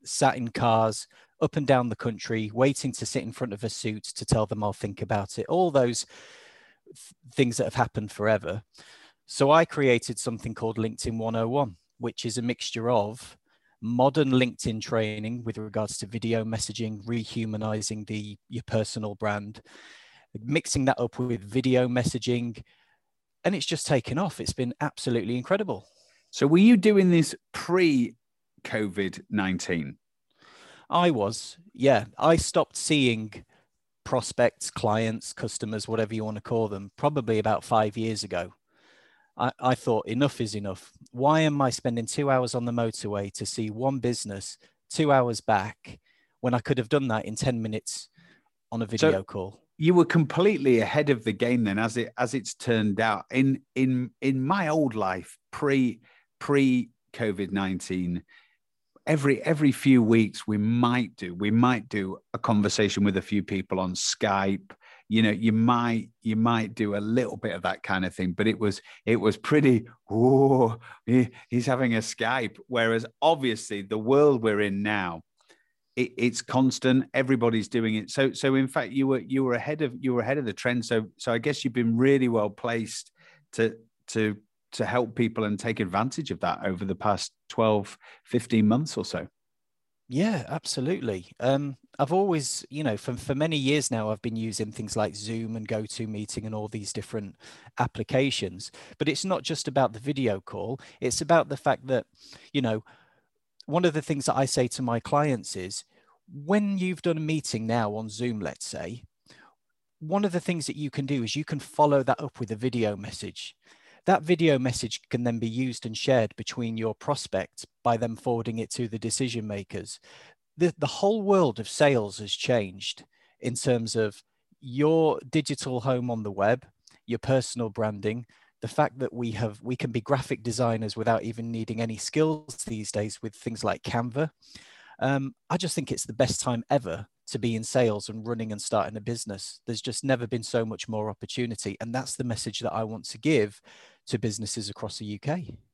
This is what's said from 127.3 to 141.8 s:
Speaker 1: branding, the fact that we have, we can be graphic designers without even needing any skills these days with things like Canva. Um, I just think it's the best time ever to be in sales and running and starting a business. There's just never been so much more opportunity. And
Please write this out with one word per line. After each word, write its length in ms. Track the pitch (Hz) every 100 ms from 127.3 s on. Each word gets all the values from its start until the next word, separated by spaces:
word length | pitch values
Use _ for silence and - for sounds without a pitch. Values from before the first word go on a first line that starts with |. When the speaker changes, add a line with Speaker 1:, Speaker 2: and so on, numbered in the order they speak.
| 135 - 120 113
Speaker 1:
branding, 560 | 101 107 104 101 117 120 _ _ _
the 60 | 117
fact 320 | - 151 127
that 140 | 127
we 180 | 117 120
have, 280 | 101 113 104
we 140 | 107 123
can 160 | 131
be 100 | 117
graphic 420 | - 135 - 131
designers 520 | 117 113 120 113 110 113
without 280 | 110 127
even 280 | 110 113 117
needing 280 | 113 110 110
any 180 | 113 107
skills 640 | - 151 156 156 151 - -
these 240 | 110 104
days 280 | 104 107 -
with 140 | 110 -
things 280 | 123 113
like 200 | 107 90
Canva. 480 | - 120 120 127 156 - _ - - - - -
Um, 340 | 131 139 135 - -
I 80 | 175
just 160 | 180
think 180 | - 131
it's 140 | - -
the 80 |
best 280 | 107 127 -
time 220 | 135 117 -
ever 380 | 143 98 85 104 _ -
to 120 | 127
be 160 | 120 113
in 80 |
sales 460 | 113 131 117 104 -
and 180 | 110 110
running 240 | 117 110
and 100 | 104
starting 360 | - 110 80 110
a 40 |
business. 600 | 104 117 - 98 - - -
There's 160 | 113
just 220 | - 110
never 240 | 135 127 117
been 160 | 120
so 200 | 110 120
much 240 | 113 101 -
more 220 | 110 107
opportunity. 640 | 98 110 - 120 107 101
And 160 | 101